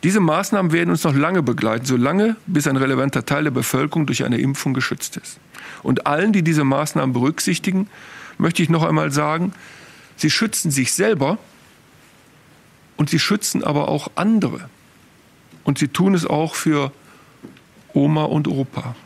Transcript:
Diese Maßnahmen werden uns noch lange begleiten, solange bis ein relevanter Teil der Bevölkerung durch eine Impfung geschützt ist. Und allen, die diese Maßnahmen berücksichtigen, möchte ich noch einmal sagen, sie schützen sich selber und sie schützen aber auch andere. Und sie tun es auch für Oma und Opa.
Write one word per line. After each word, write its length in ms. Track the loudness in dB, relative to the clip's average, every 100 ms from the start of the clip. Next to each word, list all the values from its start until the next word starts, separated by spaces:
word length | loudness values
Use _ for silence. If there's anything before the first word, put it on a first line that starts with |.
Diese 180 | 2 4
Maßnahmen 520 | 4 2 2 0 2
werden 180 | 2 2
uns 140 | 2
noch 100 | 2
lange 280 | 2 2 2
begleiten, 440 | 0 0 0 -2 0
solange 500 | 0 2 2 2 0 -2
bis 200 | 0 2
ein 100 | 0
relevanter 480 | 2 2 0 -2
Teil 200 | -2 0
der 80 | 0
Bevölkerung 540 | -2 -2 -2 0 -2 -2
durch 180 | -2
eine 140 | 0 0
Impfung 360 | 0 -2 -2
geschützt 420 | -2 -4 -6 -8 -12
ist. 220 | -16 -20 -20 -20 -20 -10
Und 240 | -2 0 2
allen, 260 | 0 2
die 100 | 4
diese 220 | 4 2
Maßnahmen 480 | 2 2 0 -2 0
berücksichtigen, 760 | 2 0 0 -2 -2 0 -2 -4 -8 -20 -20 -20 -2
möchte 260 | -2 0
ich 60 | 2
noch 140 | 2
einmal 300 | 2 2 0
sagen, 400 | 0 0 0 -2 -6 -20 -20 -20 -20 -20 -4
sie 140 | -2
schützen 400 | 0 -2 -2 -2
sich 220 | -2 -2
selber 460 | 0 0 0 0 -2 -8 -20 -20 -20 -20 -20 -20 _ _ -20 -20 -20 -20 _ -20 -4
und 120 | 0
sie 100 | 0
schützen 440 | 0 0 0 -2
aber 260 | 0 0 0
auch 220 | -2 -4 -2
andere. 520 | 0 2 0 -4 -14 -20 -20 _ -20 _ _ _ _ -8
Und 160 | -4 -2
sie 100 | -2
tun 260 | 2 2
es 120 | 2 0
auch 300 | -2 -2 -2
für 360 | 0 0 -2 -8 -20 -20 -20 -20 -20 -20 _ -20 -4
Oma 320 | 2 2 2
und 240 | 0 0 0
Opa. 480 | -2 -4 -6 -10 -12